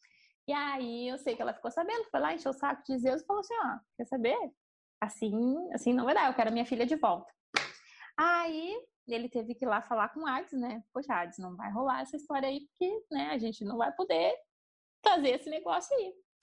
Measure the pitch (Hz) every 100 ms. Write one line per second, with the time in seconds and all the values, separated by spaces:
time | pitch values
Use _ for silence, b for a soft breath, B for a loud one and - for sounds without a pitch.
0 | b b b _ - 285 285 269 240 233
1 | 247 277 277 226 233 - 240 330 349 466
2 | 427 269 302 330 277 262 285 277 - 262
3 | 254 302 339 403 403 466 294 - - -
4 | 240 262 233 440 320 - _ _ _ _
5 | 214 - 220 214 247 302 359 - 247 247
6 | 226 208 269 254 220 233 240 233 240 311
7 | 220 175 - _ _ - B B B B
8 | B - 339 339 330 311 339 453 - _
9 | - 233 247 240 220 240 247 214 - 226
10 | 226 302 311 262 370 269 240 226 - 254
11 | 294 185 175 - 185 180 208 214 269 262
12 | 269 294 294 277 269 285 294 _ 370 440
13 | - 277 294 277 226 220 208 233 233 -
14 | 381 320 - 508 - _ _ _ _ _
15 | 427 349 277 269 302 311 339 - - 539
16 | 370 370 _ _